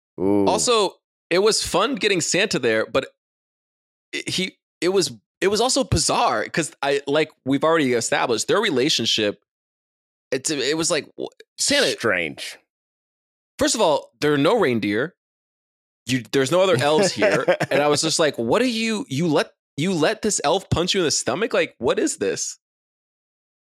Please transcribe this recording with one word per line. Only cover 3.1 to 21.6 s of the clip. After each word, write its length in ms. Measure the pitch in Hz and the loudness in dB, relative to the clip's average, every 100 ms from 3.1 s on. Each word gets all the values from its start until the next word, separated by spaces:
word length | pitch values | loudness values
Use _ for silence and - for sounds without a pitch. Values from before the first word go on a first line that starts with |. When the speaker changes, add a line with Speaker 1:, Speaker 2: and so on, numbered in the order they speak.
| _ _ _ _ _ _ _ _ _ _ | _ _ _ _ _ _ _ _ _ _
Speaker 2:
it, 160 | 147 - | -10 -6
he, 300 | - 185 - _ _ | -4 -4 -8 _ _
it 100 | 175 | 0
was, 200 | 196 160 113 _ _ | 0 0 -6 _ _
it 80 | 190 | 0
was 120 | 208 | 2
also 220 | 247 269 | 2 0
bizarre 600 | - 165 - 214 226 113 - | 0 0 0 0 0 0 -2
'cause 240 | - 143 - | -4 -6 -4
I, 180 | 139 143 - | 0 0 0
like 220 | 151 156 _ | 0 0 _
we've 200 | 127 139 | -2 0
already 300 | 156 165 131 | 2 2 2
established, 520 | 120 - 147 151 110 - | 0 0 -2 0 -2 0
their 140 | 185 | 0
relationship, 840 | 220 127 139 - 113 - 104 98 _ _ _ _ _ _ _ _ _ | 2 2 2 0 0 0 -2 -4 _ _ _ _ _ _ _ _ _
it's, 180 | 135 139 | -6 -2
it 260 | 147 127 160 | -2 -2 -2
was 120 | 165 | -2
like, 180 | 156 - - | -2 -4 -10
wh-, 60 | 64 - _ - | -12 -12 _ -6
Santa 300 | - 285 175 | 0 0 0
Speaker 1:
Strange. 680 | 107 113 92 78 67 - - _ _ _ _ _ _ _ _ _ - | 0 0 0 -2 -8 -14 -16 _ _ _ _ _ _ _ _ _ -4
Speaker 2:
First 160 | 285 | -2
of 60 | 233 | 2
all, 320 | 180 143 - _ | 2 0 -4 _
there 120 | 147 | 0
are 60 | 147 | 2
no 180 | 156 233 | 2 2
reindeer. 560 | 151 117 104 104 160 - _ _ _ _ _ _ _ _ - | 2 0 -2 -2 -4 -10 _ _ _ _ _ _ _ _ -4
You, 160 | 127 110 | -4 0
there's 220 | 139 131 | 0 2
no 80 | 175 | 2
other 140 | 196 165 | 2 2
elves 300 | 143 170 190 | 2 2 2
here. 320 | - 202 156 170 175 | 2 0 2 0 -2
Speaker 1:
<laughs> 80 | 156 | 0
Speaker 2:
And 100 | 139 | 0
I 60 | 147 | 2
was 120 | 147 | 2
just 160 | 160 160 | 0 0
like, 160 | 151 - | 0 0
"What 240 | 117 196 | 0 0
are 40 | 254 | 0
you, 380 | 226 226 214 - | -2 -2 -4 -4
you 180 | 135 175 | -2 0
let, 240 | 151 226 _ _ - | 0 0 _ _ -4
you 160 | 180 | -2
let 300 | 170 165 - | 0 0 0
this 180 | 214 - | -4 -2
elf 260 | 143 180 - | 0 0 0
punch 240 | 151 180 | -2 0
you 60 | 190 | 0
in 40 | |
the 60 | 156 | 0
stomach? 420 | - - 143 233 | 0 -2 -2 0
Like, 220 | 202 | 0